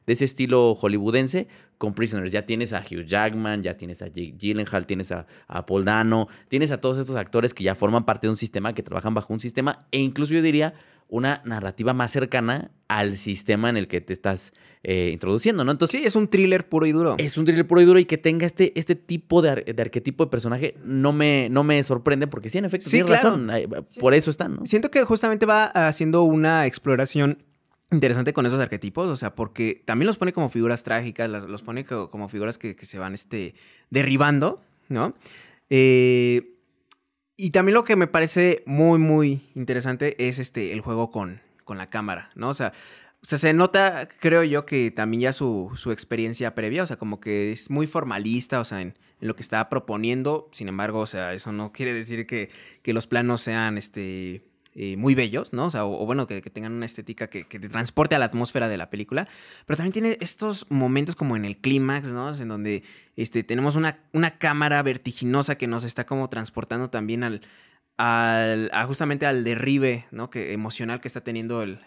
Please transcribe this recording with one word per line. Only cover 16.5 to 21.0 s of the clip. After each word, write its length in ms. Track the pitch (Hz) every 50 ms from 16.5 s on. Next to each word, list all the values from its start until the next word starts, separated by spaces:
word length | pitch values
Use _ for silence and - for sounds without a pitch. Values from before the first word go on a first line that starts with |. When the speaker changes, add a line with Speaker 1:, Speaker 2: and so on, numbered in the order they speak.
| 185 185 180 -
Speaker 2:
puro 180 | - 160 156 156
y 40 |
duro. 240 | 151 160 170 160 117 -
Speaker 1:
es 180 | 151 143 - -
un 80 | 156
thriller 220 | 156 170 170 165 -
puro 140 | 175 175
y 40 | 175
duro 140 | 175 180 180
y 60 | 180
que 120 | 180 160 156
tenga 300 | - 165 160 165 170 170
este, 240 | - - 190 175 - 165
este 160 | 156 - 170
tipo 460 | - - - 170 170 - - 170 175 160
de 60 | 156
ar-, 140 | 139 120 -
de 160 | - 113 117
arquetipo 440 | 113 113 - 123 113 139 135 - 160
de 60 | 135
personaje 440 | - 120 110 117 117 123 147 147 - - -
no 300 | 117 131 135